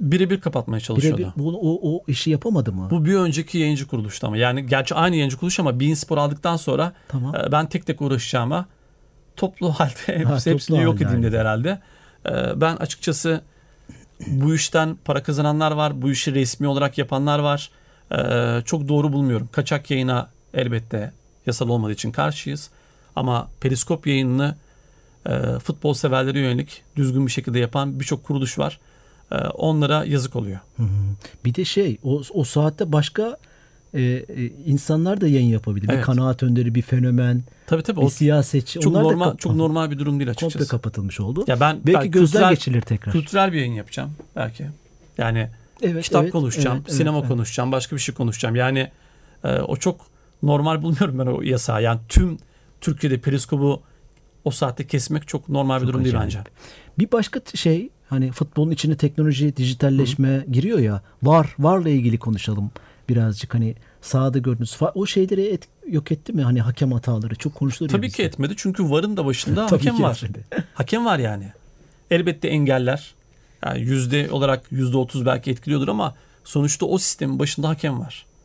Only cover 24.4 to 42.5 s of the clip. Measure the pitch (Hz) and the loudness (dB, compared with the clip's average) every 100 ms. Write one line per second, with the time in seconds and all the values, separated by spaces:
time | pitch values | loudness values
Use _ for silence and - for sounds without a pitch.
24.4 | 143 147 _ _ _ _ _ _ - 123 | 0 -4 _ _ _ _ _ _ -4 -2
25.4 | 123 123 - 151 147 143 147 131 131 139 | -2 -4 -6 -4 -2 0 0 0 0 0
26.4 | 135 123 143 - - - 135 127 135 127 | 0 0 -4 -12 -8 -2 0 2 0 -2
27.4 | 123 120 120 139 139 135 135 143 - 143 | -4 -2 0 -2 -4 -4 -4 -6 -4 -4
28.4 | 127 - 143 - _ - - - - - | -2 -2 -4 -6 _ -20 -20 -20 -6 -4
29.4 | - - 156 156 143 151 - 143 127 127 | -4 -2 0 2 2 2 0 -2 -2 -4
30.4 | 101 95 - - 110 101 98 101 - - | -6 -8 -10 -2 0 0 0 -4 -10 -6
31.4 | 120 120 180 - 196 107 135 143 135 202 | -2 -2 0 0 0 0 -2 -2 -2 -2
32.4 | 127 147 151 151 160 151 147 - 220 269 | 0 2 2 0 0 2 2 -2 -4 -6
33.4 | - - _ _ _ - 123 127 - - | -14 -20 _ _ _ -2 0 0 -4 -8
34.4 | 120 135 165 143 - 156 170 202 175 139 | -8 -6 -2 0 2 0 0 2 4 4
35.4 | 123 110 - 98 104 135 117 127 131 123 | 4 4 0 -2 0 0 2 2 2 2
36.4 | 127 120 120 120 120 127 123 123 123 123 | 2 2 2 0 0 2 2 4 2 0
37.4 | 123 - - 165 160 190 143 - 147 147 | -2 -12 -2 -2 0 2 2 4 4 4
38.4 | - 143 120 170 151 180 233 175 180 - | 2 0 -2 0 2 4 4 4 0 0
39.4 | - 156 160 160 160 143 147 143 135 113 | 0 2 2 2 -2 -2 0 0 0 -2
40.4 | 165 151 143 117 110 - 95 - 101 143 | -2 -2 -2 -2 -2 -4 -4 -4 -4 -2
41.4 | 247 120 147 151 143 175 135 175 165 160 | 0 2 2 2 4 4 4 6 6 6
42.4 | 185 | 6